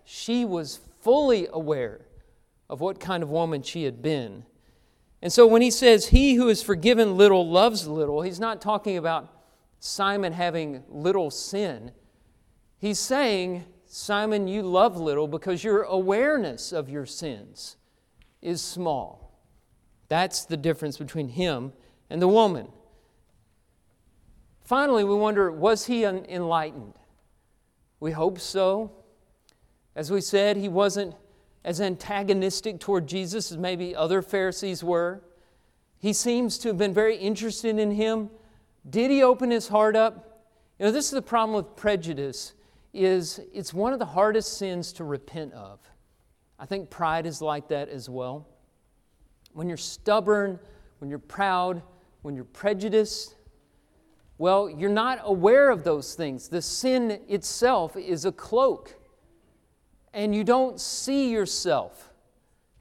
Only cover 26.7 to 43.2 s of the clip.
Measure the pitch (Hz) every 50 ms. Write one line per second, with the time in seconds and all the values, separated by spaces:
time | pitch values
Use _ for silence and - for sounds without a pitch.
26.7 | - 139 104 101 - _ _ _ _ _ _ _ _ _ _ _ _ _ _ _
27.7 | _ _ _ _ _ - 151 160 156 156 160 190 185 175 - - - 196 185 190
28.7 | 196 214 220 208 - - - _ _ _ _ _ _ _ _ _ _ _ _ _
29.7 | _ _ _ _ - 156 156 147 202 196 - - 202 196 202 208 202 202 202 196
30.7 | 170 190 202 196 196 202 196 175 - - _ _ _ _ _ _ _ _ - 170
31.7 | 170 175 208 185 180 - - - 208 196 202 190 190 190 185 190 190 - - 220
32.7 | 185 165 - 196 202 180 156 135 175 190 185 170 202 220 - - 165 156 185 185
33.7 | 185 175 180 180 - 156 156 165 190 190 185 - 208 196 185 185 180 - 202 190
34.7 | 180 - 170 175 175 170 170 175 190 196 - - _ _ _ _ _ _ _ _
35.7 | _ _ _ _ _ - 190 214 - - - 240 240 247 247 202 - - - 226
36.7 | 190 170 208 202 180 208 220 220 226 170 190 208 220 185 226 220 202 - 233 226
37.7 | 214 214 214 208 208 214 220 220 226 220 208 208 - - - - _ _ _ _
38.7 | _ _ - 139 139 226 247 269 277 277 262 254 254 254 262 240 233 220 - -
39.7 | 208 214 214 214 214 220 226 220 220 - - - - _ _ _ _ _ _ _
40.7 | _ - 196 214 233 302 285 - 277 262 - - 233 226 220 220 214 202 170 -
41.7 | - - - 208 202 180 160 170 156 139 139 135 120 - - - - _ _ _
42.7 | _ _ _ _ - - 190 185 190 180